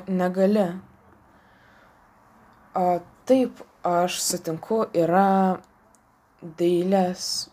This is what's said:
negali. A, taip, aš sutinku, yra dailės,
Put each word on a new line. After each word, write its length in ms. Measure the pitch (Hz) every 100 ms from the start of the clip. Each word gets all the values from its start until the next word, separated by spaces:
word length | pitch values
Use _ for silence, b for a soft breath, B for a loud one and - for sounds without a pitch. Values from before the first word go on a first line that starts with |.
| 185
negali. 600 | 185 180 185 190 208 180 185 - _ _ _ _ b b b b b b b b _ _ _ - _ _
A, 100 | 185 180 175 - -
taip, 440 | - 262 233 - - _
aš 420 | 175 175 180 -
sutinku, 640 | - 175 165 160 - 220 -
yra 760 | 170 165 180 196 190 190 185 - _ _ _ _ _ _ -
dailės, 1080 | 170 160 175 175 185 196 180 185 - - -